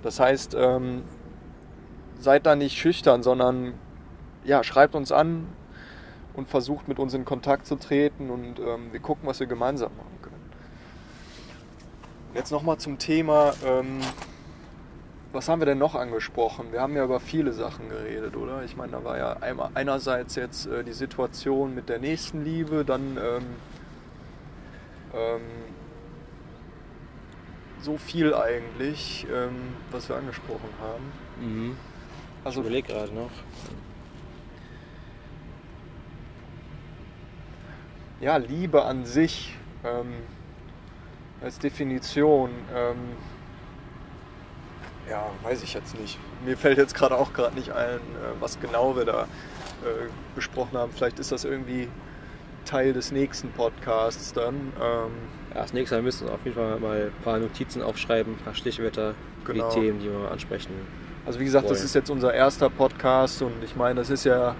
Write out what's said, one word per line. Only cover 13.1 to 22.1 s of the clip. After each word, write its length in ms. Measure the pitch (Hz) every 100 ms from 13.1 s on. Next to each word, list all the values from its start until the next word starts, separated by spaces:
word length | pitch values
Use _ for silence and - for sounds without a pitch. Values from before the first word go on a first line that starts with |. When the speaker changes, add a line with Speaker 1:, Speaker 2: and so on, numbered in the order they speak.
| 160 160 151 147 - 131
Speaker 1:
ähm, 340 | 131 131 131 131 131 - - - - - - - - - - -
was 160 | 135 123
haben 120 | 165
wir 60 | 151
denn 120 | 135
noch 160 | 151
angesprochen? 720 | 156 123 113 - - 113 - 117
Wir 80 | 113
haben 120 | 135
ja 100 | 147
über 160 | 131 127
viele 320 | - 160 147
Sachen 360 | 110 113 - 113
geredet, 480 | 110 110 110 110 110
oder? 280 | 117 135
Ich 120 | 123 127
meine, 160 | 123
da 100 | 123
war 140 | 120 127
ja 200 | 127 -
einmal, 300 | 117 131 131
einerseits 600 | - 135 135 131 127 120
jetzt, 320 | - 123 - -
äh, 180 | 120
die 80 | 120
Situation 840 | 117 131 - 123 - - 135 135
mit 140 | 127 120
der 120 | 117
Nächstenliebe, 840 | 135